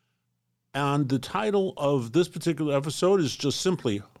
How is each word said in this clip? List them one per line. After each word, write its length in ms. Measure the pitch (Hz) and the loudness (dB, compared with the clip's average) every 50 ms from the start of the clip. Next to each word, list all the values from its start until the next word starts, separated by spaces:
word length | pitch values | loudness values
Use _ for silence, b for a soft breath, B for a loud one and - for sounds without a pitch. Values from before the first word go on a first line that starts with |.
| b b b b _ _ _ _ _ _ _ _ _ _ | b b b b _ _ _ _ _ _ _ _ _ _
and 360 | - 135 143 143 143 143 147 123 | -4 -2 0 0 0 0 0 0
the 100 | 135 127 | 0 -2
title 560 | - - - 190 220 214 202 202 190 190 - | -2 -4 -4 -2 0 0 0 0 0 -2 -2
of 360 | - 147 143 147 135 117 113 | -2 0 2 2 0 0 0
this 160 | 113 170 175 170 | 2 2 2 2
particular 480 | - 170 - 175 160 135 156 147 139 | -2 -4 -4 -2 -2 -2 0 0 0
episode 420 | 139 139 156 139 - 175 180 202 196 | 0 0 -2 -2 0 2 4 4 4
is 160 | 160 123 - | 2 0 -2
just 260 | - - 139 - - | -2 -2 -2 -2 0
simply 420 | - 185 180 - - 123 104 101 104 - - _ | 0 0 0 0 0 -2 -2 -2 -6 -10 -20 _